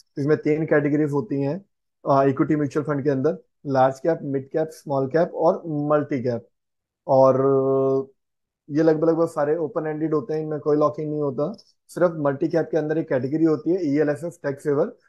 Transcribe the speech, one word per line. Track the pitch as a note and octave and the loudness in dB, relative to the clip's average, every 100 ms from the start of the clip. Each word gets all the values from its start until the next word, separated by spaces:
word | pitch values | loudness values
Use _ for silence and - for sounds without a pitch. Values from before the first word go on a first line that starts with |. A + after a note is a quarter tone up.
| _ - | _ -4
इसमें | C#3 D3+ | 0 0
तीन | D#3 D3+ D#3 | 2 0 2
कैटेगरीज | D3+ C#3+ D3 D3+ | 2 2 2 0
होती | C#3+ - C#3 | 0 -2 -2
हैं, | C#3 F3 - _ _ _ - | -2 -4 -10 _ _ _ 0
अ, | C#3 | 4
इक्विटी | C3+ C3 D3+ D3+ | 4 2 0 0
म्यूचुअल | C#3+ D#3 D3 | 0 -2 -2
फंड | C#3+ | -2
के | C#3+ | 0
अंदर। | C3+ C#3+ F#3 _ _ D3 | 0 0 -2 _ _ -2
लार्ज | C3 C3 - | 2 2 2
कैप, | E3+ D#3+ | -2 -2
मिड | D3+ C#3 C3+ | -2 -6 -4
कैप, | D#3+ D#3+ | -4 -4
स्मॉल | - - C3+ C3+ | -6 -6 -2 0
कैप | D#3 F3+ | 0 0
और | - D#3+ G3 E3 | 2 2 2 -2
मल्टी | D3 D3 D3+ C#3 C#3 | -4 0 0 0 -4
कैप। | B2 A#2 - _ _ _ _ _ - | -2 -4 -6 _ _ _ _ _ 0
और | C3+ C3 C3 C3+ C3+ C3+ C3+ C3+ C3+ C3+ _ _ _ _ _ - | 6 6 6 4 2 2 2 2 0 -4 _ _ _ _ _ -6
ये | D3 | 0
लगभग, | D#3+ D#3 E3 | 2 2 2
लगभग | D#3+ E3 | 2 0
सारे | D#3+ C#3+ E3 | 0 -2 -2
ओपन | D3+ E3+ D#3 | -2 -4 -6
एंडेड | D3+ D#3 | -4 -2
होते | D3+ B2+ | -2 -2
हैं, | D#3 | -6
इनमें | D#3 D3+ | -4 -6
कोई | D#3 D3 | 0 2
लॉकिंग | D3+ D3 D#3 | 2 0 -6
नहीं | D3+ | -4
होता। | D3 C3+ D3+ A#3 _ _ _ | -4 -4 -6 -6 _ _ _
सिर्फ | E3+ F3 D#3+ | 0 0 0
मल्टी | C#3+ C#3 E3 | -2 -2 -2
कैप | E3 - | -2 -2
के | E3 | -2
अंदर | D3+ D#3+ | -2 -4
एक | D#3+ | -2
कैटेगरी | C3+ B2+ D#3 | -2 -2 0
होती | D#3+ D3+ D#3+ | 2 2 0
है, | F#3 D#3 | -2 0
ईएलएसएफ | C#3+ D3+ C#3+ E3+ - | 0 0 -2 -6 -8
टैक्स | C#3+ C#3 | -8 -6
सेवर, | D3+ C#3+ G3+ - | -2 0 -2 -6